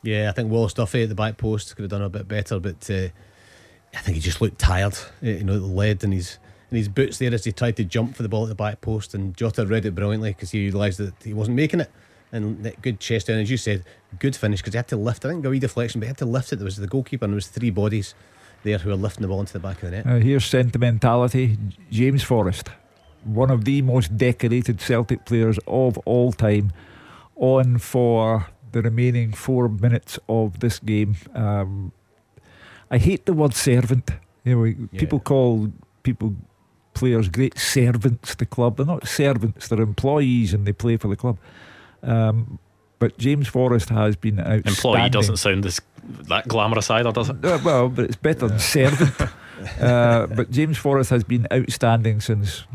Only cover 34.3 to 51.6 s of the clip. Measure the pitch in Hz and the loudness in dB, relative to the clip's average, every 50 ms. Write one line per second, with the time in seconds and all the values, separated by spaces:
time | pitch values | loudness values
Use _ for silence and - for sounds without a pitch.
34.3 | _ _ - 123 123 117 113 113 107 - 117 - - 92 156 147 156 135 - - | _ _ 0 2 2 4 4 2 0 -2 -8 -10 -4 -4 -2 0 0 -2 0 2
35.3 | 139 135 127 123 117 110 107 104 - - - _ _ _ - 131 117 - 110 110 | 4 4 4 4 4 2 0 -2 -6 -8 -20 _ _ _ -4 -4 -2 -2 -4 -4
36.3 | 98 85 - _ _ _ _ _ _ _ _ _ - - 127 127 120 113 107 90 | -4 -6 -10 _ _ _ _ _ _ _ _ _ -6 -2 0 2 2 2 2 0
37.3 | 82 120 135 - - - - - - 135 120 117 120 117 98 127 117 - - - | 2 0 0 0 0 -4 -4 0 2 4 4 4 2 2 2 2 0 0 -6 -10
38.3 | - - 117 - - - 120 120 110 - 139 156 175 - - - - - 139 139 | -6 -6 -6 -4 -2 0 0 0 0 0 -2 -2 -2 -4 -4 -6 -2 0 2 2
39.3 | 135 107 107 110 104 - - - 113 107 113 107 101 - - 135 147 151 143 127 | 2 2 0 -2 -4 -6 -6 -2 0 0 0 0 0 -2 0 2 2 2 2 2
40.3 | 123 120 113 87 95 104 101 101 101 - 113 120 117 110 - 101 101 - - 123 | 2 2 2 2 0 0 0 -2 -2 -2 0 0 0 0 0 -2 -4 -2 -2 -4
41.3 | 107 - - - - - - - - - - - _ - - 123 117 113 110 110 | -4 -4 -8 -20 -20 -20 -20 -20 -20 -20 -20 -20 _ -10 -4 0 2 2 2 2
42.3 | 110 113 117 - - - _ _ _ _ _ _ _ - 117 113 - - 113 135 | 2 0 -2 -4 -8 -16 _ _ _ _ _ _ _ -2 -2 -2 0 0 0 0
43.3 | 147 147 139 - - 127 127 127 120 113 - - 117 110 107 107 107 - - 110 | 2 2 0 0 0 2 2 4 4 2 2 2 0 2 2 2 0 0 -2 -2
44.3 | 104 98 - - 110 107 - - 101 - - - 208 - 120 123 127 104 101 101 | -2 0 0 0 0 0 2 0 -2 0 2 2 4 4 4 4 4 2 2 2
45.3 | 95 90 - 104 95 98 101 92 85 - - _ _ - - - - - - 78 | 0 0 0 0 2 2 0 -2 -4 -6 -8 _ _ -20 -18 -16 -16 -12 -6 -4
46.3 | 82 107 - 120 113 113 104 110 113 110 98 - 113 113 120 117 110 120 113 147 | -2 -2 -2 0 0 2 2 2 2 0 0 2 2 2 2 2 0 0 0 -2
47.3 | 143 - - 180 175 147 135 170 147 127 123 127 127 120 120 - - - - 156 | -2 -2 0 0 0 2 2 2 4 4 2 2 2 0 -2 -2 -2 -2 0 0
48.3 | 156 - 123 110 104 107 - - - 147 131 135 147 135 160 139 - - - - | 0 2 0 0 0 0 0 0 2 4 4 4 4 4 2 2 2 0 -4 -6
49.3 | - - - - - - 196 - - - - 123 120 120 120 120 117 117 107 - | -6 -14 -20 -20 -16 -14 -12 -10 -4 0 2 4 4 6 6 6 4 4 2 0
50.3 | 110 120 117 - 123 135 156 156 151 - - 143 139 135 131 - - 120 104 - | 0 -2 -2 0 2 0 2 2 0 0 0 2 2 2 2 2 2 0 2 0
51.3 | 123 120 117 - - 131 | 0 0 0 0 0 0